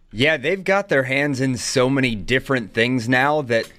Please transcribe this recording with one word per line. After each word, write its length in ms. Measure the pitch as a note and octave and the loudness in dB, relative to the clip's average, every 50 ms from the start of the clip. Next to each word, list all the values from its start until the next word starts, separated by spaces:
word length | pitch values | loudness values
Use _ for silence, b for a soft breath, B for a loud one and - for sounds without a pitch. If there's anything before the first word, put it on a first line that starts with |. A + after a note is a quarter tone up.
| _ _ | _ _
Yeah, 260 | - G#2+ C3 D#3 D#3+ | -2 0 2 2 2
they've 280 | C#3 A#2+ D#3 G3 F#3+ E3+ | 0 -2 -4 -4 -2 -2
got 240 | F#3+ F#3+ G3+ G3 - | -2 0 0 0 0
their 160 | E3 C3+ C3 | 0 0 0
hands 360 | B2 C3 C#3 D3 D3 C3+ A#2+ | 0 0 0 0 0 0 0
in 160 | C3+ C3 B2+ | -2 -2 -2
so 320 | G#2+ - - - C3+ B2 C3 | -4 -4 -2 0 0 2 2
many 280 | C#3 C3+ C3 B2 A#2 | 2 0 0 0 -2
different 580 | G2 - - B2 C3 - - C3+ B2 A2 F#2 - | -4 -2 0 -2 -2 0 0 -2 -2 -2 -4 -2
things 340 | A#2 A2+ B2 C3 B2+ A2 B2 | 0 0 2 0 -2 0 2
now 320 | C3 B2+ C3+ D3 D3+ D#3 | 2 4 4 4 2 0
that 280 | C#3 A#2 A#2+ A2+ A2+ - - | 0 0 0 -2 -2 -4 -14